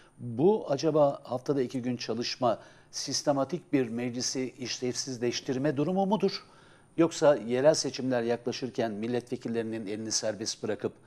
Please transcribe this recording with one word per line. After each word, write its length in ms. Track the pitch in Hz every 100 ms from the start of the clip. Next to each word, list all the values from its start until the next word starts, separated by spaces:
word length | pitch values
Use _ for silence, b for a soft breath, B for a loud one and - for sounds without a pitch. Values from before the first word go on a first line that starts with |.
| B B
Bu 520 | 120 113 175 220 -
acaba 480 | 139 156 151 143 139
haftada 380 | - 123 - 139
iki 200 | 123 131
gün 160 | 120 120
çalışma 640 | - 113 117 - 123 101 B B B
sistematik 800 | - - 127 - 139 135 180 -
bir 140 | 139 120
meclisi 640 | 117 123 120 120 135 127 -
işlevsizleştirme 1200 | 120 - 127 123 - 123 120 120 - 131 147 139
durumu 280 | 147 185 190
mudur? 400 | 185 196 - - B B B B -
Yoksa 380 | 165 - 147 147
yerel 380 | 110 123 143
seçimler 500 | 160 143 - 127 123
yaklaşırken 680 | 117 117 123 - 123 120 117
milletvekillerinin 960 | 101 113 123 117 123 120 117 110 113 98
elini 240 | 110 110
serbest 520 | - 110 101 107 -
bırakıp, 300 | 107 101 107 -